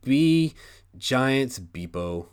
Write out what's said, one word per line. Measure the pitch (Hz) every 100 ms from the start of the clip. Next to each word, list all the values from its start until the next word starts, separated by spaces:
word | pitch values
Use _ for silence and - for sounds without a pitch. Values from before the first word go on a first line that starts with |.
be | 131 143 160 165 160 - - - _ -
Giant | - 127 135 135 127 - 85
Beepo. | 85 87 90 87 87 87